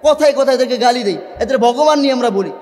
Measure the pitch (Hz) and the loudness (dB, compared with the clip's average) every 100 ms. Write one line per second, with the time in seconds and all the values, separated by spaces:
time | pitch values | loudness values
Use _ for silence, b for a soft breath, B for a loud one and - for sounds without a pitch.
0 | 302 294 294 277 269 247 254 240 240 247 | 2 2 2 2 0 0 0 0 0 0
1 | 202 170 - - 240 262 240 240 302 302 | -2 -6 -10 -8 -4 2 0 2 2 2
2 | 277 262 240 196 175 - | 0 0 -2 -2 -6 -8